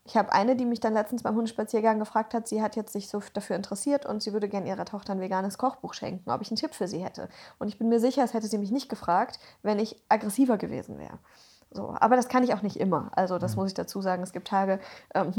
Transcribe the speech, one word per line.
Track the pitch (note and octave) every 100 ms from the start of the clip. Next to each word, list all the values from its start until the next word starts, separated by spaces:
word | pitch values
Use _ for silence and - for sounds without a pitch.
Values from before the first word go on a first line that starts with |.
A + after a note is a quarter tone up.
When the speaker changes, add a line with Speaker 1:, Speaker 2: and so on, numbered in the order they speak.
Speaker 1:
ich | - A3+
hab | G3+
eine, | - A3 B3+
die |
mich | B3 A#3
dann | A3+
letztens | A3 G#3 A#3+
beim | A3+ G#3+
Hundespaziergang | A3+ - G#3+ A3+ A3+ G#3+
gefragt | G#3+ A3 A3
hat, | A#3 A3+
sie | G#3+
hat | G#3+ A3
jetzt | G#3+
sich | G#3 G3+
so | G#3 G3+
dafür | - - F#3
interessiert | G3+ G3+ - C#4+ -
und | G#3+
sie | G#3+
würde | G#3 G3+
gern | G3+ F3+
ihrer | F#3+ F3
Tochter | G3+ -
ein | F#3+
veganes | F#3 F#3 F#3+ G3
Kochbuch | B3+ - -
schenken, | - - F#3 -
ob | -
ich | G#3+
einen | A3
Tipp | D#4
für | - F#3
sie | E3
hätte. | F3+ - F3+ - - -
Und | G#3
ich | -
bin | A3+
mir | A#3
sicher, | A#3+ C4
es | A#3+
hätte | A3+ G#3+
sie | G#3+
mich | G3+
nicht | C4 -
gefragt, | G#3+ - F3 A#3 - - -
wenn | G3+ G#3
ich | A3 - -
aggressiver | A3 G#3+ G3 C4 G#3+
gewesen | - - - C#2+
wäre. | D2 - _ - - _ _
So, | G3+ G3 -
aber | A3 B3+
das | B3
kann | B3+
ich | B3
auch | G#3+
nicht | G3+ -
immer. | F#3+ D#3+ G3
Also | - F#3 F3+
das | F3+
Speaker 2:
Mhm. | F#3+
Speaker 1:
muss | G3
ich |
dazu | F#3 F3 G3+
sagen. | F#3+ F#3
Es | F#3
gibt | F3 -
Tage, | G3 G3 F#3+ - - -
ähm, | - F3